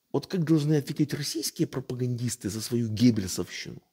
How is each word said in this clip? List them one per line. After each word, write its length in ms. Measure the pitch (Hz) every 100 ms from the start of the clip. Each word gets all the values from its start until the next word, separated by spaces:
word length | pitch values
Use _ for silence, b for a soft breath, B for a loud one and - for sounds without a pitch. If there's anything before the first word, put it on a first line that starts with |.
| _
вот 140 | 135 -
как 180 | 190
должны 340 | 151 160 147 156
ответить 360 | - 147 147
российские 540 | 143 143 330 - - 151
пропагандисты 840 | 131 127 123 123 120 123 - 101
за 120 | 107
свою 280 | 107 120 113
геббельсовщину 920 | 107 123 107 92 - 87 - - 71 _